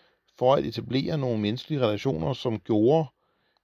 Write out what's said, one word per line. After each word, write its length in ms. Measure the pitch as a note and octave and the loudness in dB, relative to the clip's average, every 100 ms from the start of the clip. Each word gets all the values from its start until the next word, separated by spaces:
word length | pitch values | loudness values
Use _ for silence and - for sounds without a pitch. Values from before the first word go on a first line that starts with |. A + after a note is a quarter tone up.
| _ _ _ - | _ _ _ 0
for 180 | B2+ C#3+ | 2 2
at 100 | C#3+ | 0
etablere 520 | A2+ A#2+ B2+ E3 D#3+ | -6 -4 -4 -2 -2
nogle 220 | C3 A2 | -2 -2
menneskelige 420 | G#2 B2 - D3+ | -2 -4 -4 0
relationer, 520 | A#2 G#2 C3+ D#2+ D#3 | 0 0 -2 -2 -4
som 260 | C3 B2+ G#2+ | -4 -4 -4
gjorde 460 | - G#2+ A2+ D#3+ D3+ _ _ _ _ _ | 0 2 4 4 0 _ _ _ _ _